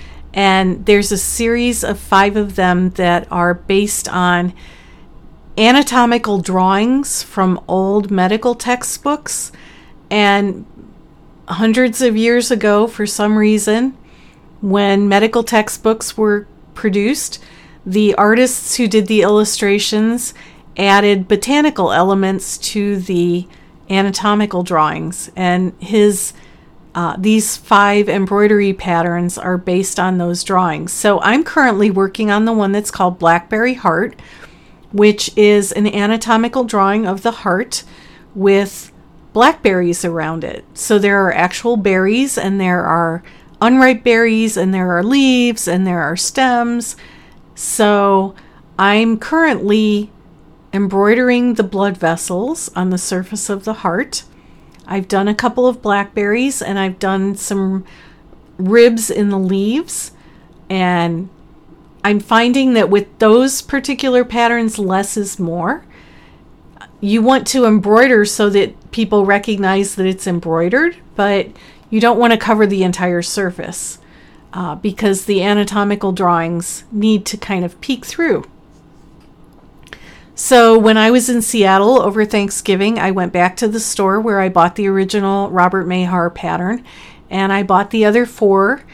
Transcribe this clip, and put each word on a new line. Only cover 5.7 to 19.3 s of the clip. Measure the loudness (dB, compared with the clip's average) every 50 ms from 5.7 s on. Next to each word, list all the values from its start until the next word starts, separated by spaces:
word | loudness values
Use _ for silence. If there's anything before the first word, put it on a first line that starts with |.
| 4 4 4 2 2 2 2 2 2 0 -2 -2 -2 -2
drawings | -2 -2 0 0 2 2 2 2 2 2 0 0 -2 -4 -6 -8
from | -10 -8 -4 0 0 0 0 -2 -4
old | -4 -2 -2 0 0 0 0 -2 0
medical | 0 0 0 0 0 0 -2 -2 -4
textbooks. | -2 -2 -4 -4 -4 -4 -8 -10 -6 -4 -4 -4 -4 -6 -8 -10 -10 -10 -12 -16 -20 -20 -20 -20 -20 -20 -20 -20 -20 -10 -4
And | -2 2 2 2 2 2 0 -2 -4 -8 -12 -20 -20 -20 -20 -20 -20 -20 -20 -20 -20 -20 -20 -20 -20 -18 -14 -10
hundreds | -4 -2 0 2 2 2 2 2 0 0
of | 0 0 2
years | 2 2 2 2 2 0 0
ago, | -2 0 2 2 2 2 2
for | 0 -2 -4 -6
some | -6 -4 -2 0 0 2
reason, | 2 2 2 2 2 0 0 0 0 0 -2 -6 -8 -18 -20 -20 -20 -20 -20 -20 -20 -20 -20 -14 -8
when | -4 -2 0 0 2 2 2 2 2 4
medical | 4 4 2 2 0 0
textbooks | -2 0 0 0 0 -2 -4 -4 -2 -2 -2 -2 -4 -8 -4
were | -2 0 0 0 -2 -4 -8 -20 -20 -20 -20 -10
produced, | -4 -4 -2 0 0 0 0 -2 -4 -6 -10 -12 -16 -20 -20 -20 -20 -20 -20 -20 -16 -8
the | -2 0 2 2 2 4
artists | 4 4 4 4 4 4 2 0 -4 -8 -6 -4
who | -2 0
did | 0 2 0 0 2
the | 2 2
illustrations | 4 4